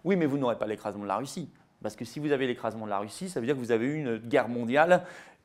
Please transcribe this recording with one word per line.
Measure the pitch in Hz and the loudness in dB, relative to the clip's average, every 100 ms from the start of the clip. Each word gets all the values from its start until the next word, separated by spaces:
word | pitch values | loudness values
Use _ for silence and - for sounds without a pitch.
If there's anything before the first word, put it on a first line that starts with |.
Oui, | 165 196 | 0 2
mais | 151 | 2
vous | 143 | 2
n'aurez | 123 107 | 0 2
pas | 107 | 2
l'écrasement | 104 107 101 | 2 -4 -4
de | 101 | -2
la | 98 | -2
Russie, | 135 - 147 - _ _ | -2 -8 -12 -14 _ _
parce | 107 - | -8 -6
que | 120 | -10
si | 151 | -4
vous | 147 | 0
avez | 139 131 | 2 2
l'écrasement | 120 117 110 107 | -2 -4 -4 -4
de | |
la | 101 | -4
Russie, | 104 - 185 | -4 -8 -8
ça | 147 | -4
veut | 117 | -2
dire | 135 | -2
que | |
vous | 117 | 2
avez | 113 127 | 2 2
eu | 156 | -2
une | 131 110 | -2 -4
guerre | 117 135 113 | 0 2 2
mondiale | 120 117 135 165 180 180 - - - | -2 0 4 6 4 2 -16 -20 -16